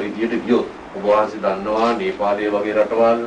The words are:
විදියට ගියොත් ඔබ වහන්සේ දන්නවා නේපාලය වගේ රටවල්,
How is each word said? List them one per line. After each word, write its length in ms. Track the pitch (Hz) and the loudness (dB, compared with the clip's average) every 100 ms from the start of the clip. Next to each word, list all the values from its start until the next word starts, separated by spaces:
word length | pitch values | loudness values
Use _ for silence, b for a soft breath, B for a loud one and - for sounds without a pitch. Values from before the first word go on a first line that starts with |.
විදියට 340 | 101 104 117 117 | -2 -4 -2 -2
ගියොත් 280 | 98 117 - - - | 2 2 0 -10 -14
ඔබ 160 | 98 | -4
වහන්සේ 380 | 101 107 107 107 | 2 2 2 -2
දන්නවා 480 | 98 95 104 110 117 | -2 -2 -2 0 0
නේපාලය 560 | 107 95 92 104 101 104 | 0 -2 -2 0 0 0
වගේ 240 | 101 107 | 0 0
රටවල්, 460 | 107 104 113 117 117 | 2 2 4 4 2